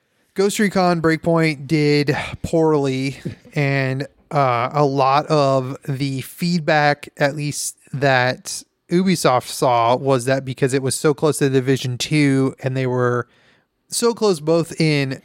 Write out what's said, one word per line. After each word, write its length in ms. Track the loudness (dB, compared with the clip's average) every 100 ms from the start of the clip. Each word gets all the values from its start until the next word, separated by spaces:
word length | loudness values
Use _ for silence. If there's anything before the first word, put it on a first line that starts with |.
| _ _ _ -2
Ghost 180 | 0 2
Recon 440 | 0 2 2 2
Breakpoint 640 | 0 0 2 2 2 -2 -2
did 480 | 0 4 2 2 -2 -6 -10
poorly, 720 | -2 2 2 2 0 -2 -4 -6 -12 -14 -8 -2
and, 520 | 0 0 -2 -4 -8 _ _
uh, 380 | 0 2 2 0
a 140 | 2 2
lot 400 | 2 2 2 2
of 500 | 2 2 0 -2 -10 -8
the 360 | -4 -4 -6
feedback, 880 | -10 -6 -2 -2 0 2 2 0 -6 -2
at 180 | -2 -2
least 400 | -6 -6 -10 -12 _
that 720 | -2 2 4 2 -2 -10 -12 -14 _ _
Ubisoft 580 | 0 2 2 2 0 -2
saw, 480 | -2 0 2 2 2
was 260 | 2 0 0
that 200 | -4 -4
because 280 | -2 0
it 80 | 0
was 140 | -2 -2
so 180 | -2
close 260 | 0 -2 0
to 100 | 0
Division 480 | 0 0 -2 -2 -6
two 580 | -2 0 2 2 0 -2
and 140 | -6 -4
they 100 | -2
were 400 | 0 0 -2 -6 _ _ _ _ _ _
so 240 | -2 -2
close 260 | 2 0 0
both 400 | 0 0 0 0
in 420 | 2 2 0 -6